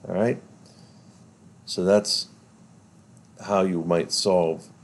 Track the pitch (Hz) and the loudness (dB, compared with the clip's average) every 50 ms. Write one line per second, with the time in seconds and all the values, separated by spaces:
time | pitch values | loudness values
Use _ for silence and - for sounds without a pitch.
0 | - - 90 92 107 120 - - - - - - - - - - - - - - | -10 -6 -4 -2 -2 -2 -2 -6 -10 -20 -20 -20 -20 -20 -20 -20 -20 -20 -20 -20
1 | - - - - - - - _ - - - - - - - - 90 95 101 104 | -20 -20 -20 -20 -20 -20 -20 _ -20 -20 -20 -20 -16 -10 -6 -2 2 4 4 4
2 | 104 - - - - - - - - - - - - - - - - - - - | 4 0 -4 -4 -4 -10 -18 -20 -20 -20 -20 -20 -20 -20 -20 -20 -20 -20 -20 -20
3 | - - - - - - - - 107 104 101 95 95 95 90 85 82 85 85 85 | -20 -20 -20 -20 -20 -20 -20 -18 -6 0 0 2 2 2 0 -2 0 0 0 0
4 | 76 - - - - 104 92 90 85 80 80 71 - - - _ | 0 -2 -4 -2 0 2 2 2 2 0 -2 -6 -10 -20 -20 _